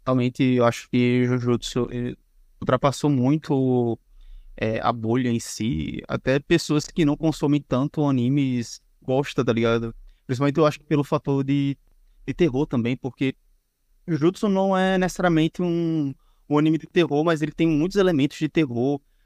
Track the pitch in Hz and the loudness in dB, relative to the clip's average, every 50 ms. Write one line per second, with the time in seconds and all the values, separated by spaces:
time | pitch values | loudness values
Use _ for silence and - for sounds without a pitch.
0 | _ 135 131 127 123 123 - - 135 127 127 123 120 117 117 - - - - 127 | _ 0 0 2 0 0 0 0 2 2 4 4 4 4 2 0 -6 -2 0 2
1 | 123 123 123 123 123 123 127 127 120 120 120 117 - - - 127 120 - - 120 | 2 2 2 2 2 0 0 0 0 0 0 0 -2 -4 -4 -4 -4 -4 -4 -8
2 | 120 123 - - _ _ _ _ _ _ _ _ - - 127 123 - 143 131 - | -8 -8 -10 -12 _ _ _ _ _ _ _ _ -2 -2 0 2 0 0 0 0
3 | - 147 147 127 123 131 151 160 - - 147 135 131 127 123 123 120 117 113 - | 0 0 2 2 2 2 2 0 0 -2 0 0 2 2 2 2 2 0 -2 -4
4 | _ _ - - - - - - - - - - - 110 113 113 - - 123 117 | _ _ -20 -20 -20 -20 -20 -20 -20 -20 -10 -6 -4 -4 -4 -2 -2 -2 -2 -2
5 | 110 110 117 131 127 123 117 117 - - - - 107 117 147 156 151 - - - | -2 0 0 0 0 0 -2 -2 -4 -8 -8 -4 -4 -2 -2 -2 -4 -6 -6 -8
6 | - - 131 117 - 131 131 143 - - 175 160 - - 147 151 - - - - | -6 -6 -8 -4 -2 -2 -2 -2 0 0 0 0 0 0 -2 -2 -2 -4 -2 0
7 | 160 143 147 - 160 160 147 - 165 143 143 147 143 - 135 123 139 156 - 156 | 0 0 0 0 0 -2 -2 0 0 0 0 0 0 -2 -2 -2 -2 -2 -2 -2
8 | 147 143 135 123 120 123 139 147 139 131 123 123 113 - - - _ _ _ _ | 0 0 0 0 0 2 2 0 0 0 -2 -2 -4 -6 -12 -18 _ _ _ _
9 | - - 127 135 143 - - - 123 127 113 117 117 117 117 117 117 113 - - | -4 -2 0 0 0 -2 -2 -2 0 0 0 0 2 0 0 0 -2 -6 -10 -14
10 | - - - _ _ - 127 120 143 143 139 165 156 151 - - - _ 160 147 | -20 -20 -20 _ _ -8 -4 -2 0 0 2 2 2 2 2 -2 -4 _ 0 0
11 | 143 - 156 143 - 147 139 139 139 135 139 143 139 139 135 - _ _ _ _ | 0 0 -4 -4 -2 -2 -2 -2 0 0 0 0 0 -2 -4 -6 _ _ _ _
12 | _ _ _ _ - - 131 - 180 151 117 135 151 - - 127 110 120 131 - | _ _ _ _ -12 -10 -2 0 0 2 2 0 -2 0 -2 -2 0 -2 -4 -4
13 | - 123 - - 139 135 - - _ _ _ _ _ _ _ _ _ _ _ _ | -6 -10 -6 -4 -4 -4 -4 -6 _ _ _ _ _ _ _ _ _ _ _ _
14 | _ 180 165 139 147 175 190 - - 208 190 190 190 196 190 185 190 190 190 185 | _ -4 -2 2 2 0 2 2 0 0 2 2 2 2 2 2 2 2 2 0
15 | 185 175 - - 185 175 165 156 156 165 - - 180 175 170 170 170 165 160 156 | 0 -2 -4 -6 -4 0 2 2 2 0 -2 -4 -4 -2 -2 -2 -2 -2 -2 -2
16 | 147 139 135 - _ _ _ _ _ - 147 151 151 156 160 156 - - - 180 | -2 -4 -6 -10 _ _ _ _ _ 0 0 2 4 2 2 0 -4 -2 0 0
17 | 170 143 143 147 156 170 165 147 156 151 - - 160 165 160 143 156 190 190 202 | 0 2 0 0 2 0 0 0 -2 -6 -2 0 0 2 2 2 0 0 0 2
18 | 190 185 170 135 139 143 - - 156 143 - 170 156 127 117 117 123 139 143 139 | 2 2 4 2 0 0 -2 -4 -6 -2 0 0 0 0 0 -2 0 0 -2 -4
19 | - _ _ _ _ | -6 _ _ _ _